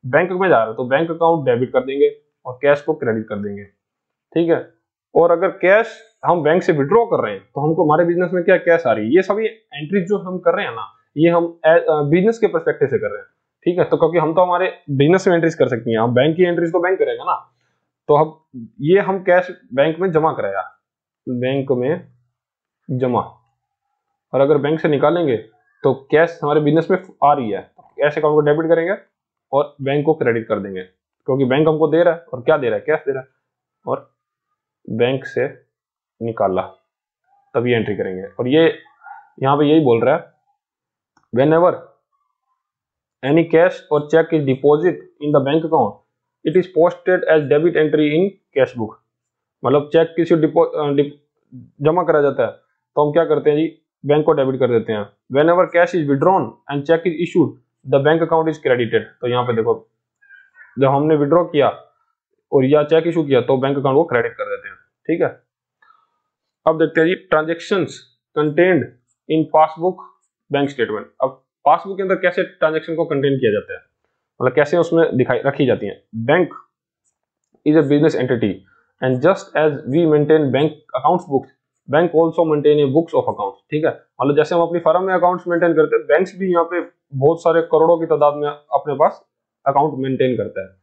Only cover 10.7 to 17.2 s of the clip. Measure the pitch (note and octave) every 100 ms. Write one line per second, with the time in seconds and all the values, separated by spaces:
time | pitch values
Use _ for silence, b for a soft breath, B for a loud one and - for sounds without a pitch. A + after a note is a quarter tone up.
10.7 | A2+ G2+ _ _ C#3+ E3 E3+ E3+ - D#3
11.7 | E3+ E3 D3+ C#3+ E3+ G#3 A3+ G3+ E3 E3
12.7 | - C3+ G#2+ G#2 G#2 - _ _ _ -
13.7 | F3 D#3 D#3 D#3 E3+ D#3 E3 F3+ F3 F#3
14.7 | - - C3+ C#3+ F#3 F#3+ E3+ E3 D#3+ B2+
15.7 | A#2 A#2 A2 A#2 A#2+ D3 E3 F3+ E3+ E3+
16.7 | F3 F3 F#3+ C3 A#2+